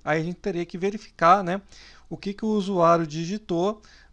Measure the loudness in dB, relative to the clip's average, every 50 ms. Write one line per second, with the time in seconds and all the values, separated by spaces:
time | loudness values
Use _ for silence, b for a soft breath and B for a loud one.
0 | -4 -2 -2 -2 -2 -4 -6 -8 -6 -6 -4 -6 -6 -8 -6 -6 -4 -4 -4 -6
1 | -10 -12 _ 2 4 6 6 6 4 0 -4 -4 -6 B B B B B B B
2 | B B -14 -10 -10 -10 -8 -6 -2 -2 0 0 -2 0 0 4 4 6 4 4
3 | 2 -2 -6 -6 -6 -6 -8 -8 -6 -4 -2 0 0 0 -2 -6 B B B B
4 | B B